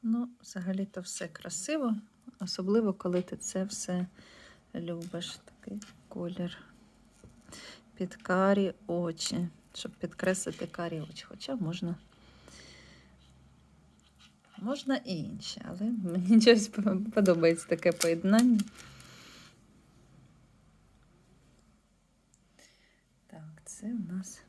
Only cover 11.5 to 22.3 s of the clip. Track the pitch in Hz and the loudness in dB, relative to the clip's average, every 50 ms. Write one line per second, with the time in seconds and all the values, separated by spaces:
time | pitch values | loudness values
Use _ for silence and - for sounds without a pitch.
11.5 | 269 247 190 156 165 185 - 170 180 - - - - - - - - - - - | -6 -4 -4 -4 -4 -4 -4 -6 -6 -8 -10 -20 -20 -20 -20 -20 -20 -20 -20 -20
12.5 | - - - - - - - - - - - - - - - - - - - - | -20 -20 -20 -20 -20 -20 -20 -20 -20 -20 -20 -20 -20 -20 -20 -20 -20 -20 -20 -20
13.5 | - - _ _ - - _ _ _ _ _ _ _ _ - - _ _ _ _ | -20 -20 _ _ -20 -20 _ _ _ _ _ _ _ _ -20 -20 _ _ _ _
14.5 | - - 180 214 269 294 - - 269 - - - 190 160 147 - - - - - | -16 -10 -6 -6 -4 -4 -2 -2 -2 -2 -2 -4 -6 -4 -4 -6 -8 -10 -10 -10
15.5 | - - - - - 180 202 226 247 220 190 180 165 185 180 185 226 226 220 240 | -12 -10 -10 -12 -8 -6 -4 -2 -2 -2 -2 -2 -2 0 4 8 8 10 12 10
16.5 | 233 220 202 - - - 202 208 190 190 208 220 - - 202 185 175 165 165 165 | 8 8 6 0 -4 0 0 2 2 0 -2 0 2 4 6 6 6 8 6 4
17.5 | 170 165 - - 180 165 - 180 165 - - 170 170 170 180 190 202 226 240 254 | 4 4 0 -2 -2 2 2 0 2 4 2 2 2 2 4 4 6 8 8 8
18.5 | 240 208 196 - - - - - - - - - - - - - - - - - | 6 4 2 -2 -6 -20 -20 -20 -20 -20 -20 -20 -20 -20 -20 -20 -20 -20 -20 -20
19.5 | - - - - - - - - _ - - - - - - - - - - _ | -20 -20 -20 -20 -20 -20 -20 -20 _ -20 -20 -20 -20 -20 -20 -20 -20 -20 -20 _
20.5 | _ _ _ - _ _ _ _ _ _ _ _ _ _ _ _ - _ _ _ | _ _ _ -20 _ _ _ _ _ _ _ _ _ _ _ _ -20 _ _ _
21.5 | _ _ _ _ _ _ _ _ _ _ _ _ _ _ _ _ | _ _ _ _ _ _ _ _ _ _ _ _ _ _ _ _